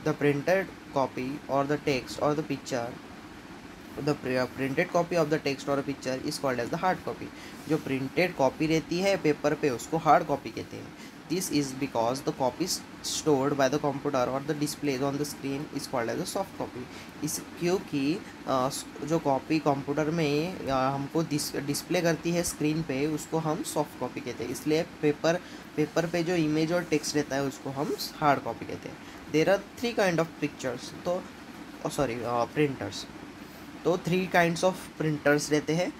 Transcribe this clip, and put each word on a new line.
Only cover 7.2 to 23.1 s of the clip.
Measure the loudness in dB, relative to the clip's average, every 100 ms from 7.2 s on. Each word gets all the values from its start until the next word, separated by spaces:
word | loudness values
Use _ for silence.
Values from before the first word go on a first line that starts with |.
| -10 -12 -14 -14 0
जो | 0
प्रिंटेड | 2 -2 0 2 2
कॉपी | 4 2 4 2
रहती | 2 2 0
है | 2 4
पेपर | 4 2 2
पे, | 2 0
उसको | 0 -2 2
हार्ड | 8 6
कॉपी | 6 -2 -2
कहते | -8 -8 -10
हैं। | -12 -14 -16 -16 -4
This | -2 2
is | 2 2
because | -2 -2 2 2 2
the | -2 0
copies | 0 0 -2 -2 -6 -10
stored | -6 -2 4 4 4
by | 4 4
the | 4
computer | 0 0 0 2 2
or | 0 -2
the | 0
displays | -2 0 -2 2
on | 0
the | 0
screen | -4 -4 -4 -4 -4 -6
is | -2
called | 0 0
as | -2
a | -2
soft | -4 -4 -6
copy। | -8 -6 -10 -12 -14 -6
इस, | -4 -4 -8 -2
क्योंकि, | 2 2 0 0 0 0 -6 -10 0
अ, | 2 2
स-, | -2 -10 -8
जो | 0 0
कॉपी | 2 0 2 2
कंप्यूटर | 2 0 0 0 0
में, | 2 2 2 0 -4
अ, | 0
हमको | 2 2 0 0 0
डिस-, | 0 0 0 -4
डिस्प्ले | -2 -4 0 2
करती | 4 2 2
है | 2
स्क्रीन | 0 0 2 2
पे, | 0 0
उसको | 0